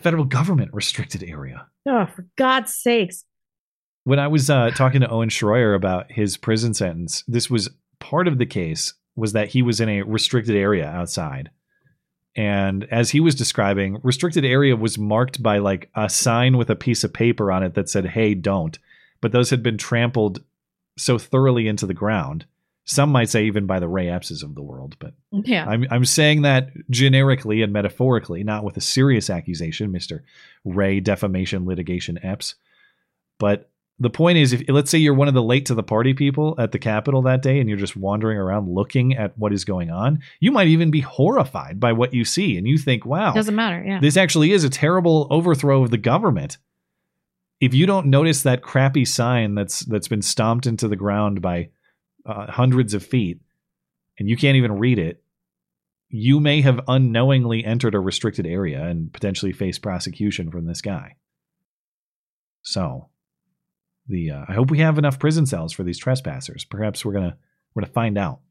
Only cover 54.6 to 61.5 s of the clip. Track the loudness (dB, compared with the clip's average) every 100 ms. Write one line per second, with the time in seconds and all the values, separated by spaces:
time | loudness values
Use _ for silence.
54.6 | 2 0 0 0 -2 -6 _ _ _ _
55.6 | _ _ _ _ _ -2 2 4 4 4
56.6 | 4 2 0 2 2 2 2 2 2 -2
57.6 | -2 -2 0 0 -2 -2 -4 -4 -4 -4
58.6 | -4 -4 -6 -6 -8 -6 -6 -4 -6 -4
59.6 | -6 -6 -6 -8 -8 -4 -4 -4 -8 -8
60.6 | -8 -8 -8 -10 -12 _ _ _ _